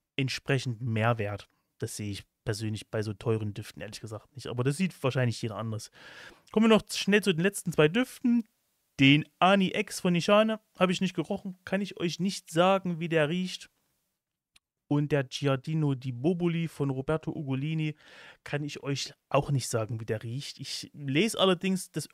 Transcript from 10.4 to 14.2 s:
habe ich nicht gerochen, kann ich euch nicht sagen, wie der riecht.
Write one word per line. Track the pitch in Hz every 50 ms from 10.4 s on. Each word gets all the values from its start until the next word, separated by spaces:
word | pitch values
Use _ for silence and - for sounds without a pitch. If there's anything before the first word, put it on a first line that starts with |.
| 220 220 220 214 _ _ _ -
habe | 180 185 185
ich | -
nicht | 190 180 185
gerochen, | - 214 - 208 196 - 196 180 - _
kann | - - 196
ich | 208 190 - -
euch | - 175 151 -
nicht | 170 202 185 - - - -
sagen, | 160 175 185 196 190 185 180 175 156
wie | 165 170
der | 165 160 151 147
riecht. | 170 180 185 180 - - - - _ _ _ _ _ _ _ _ _ _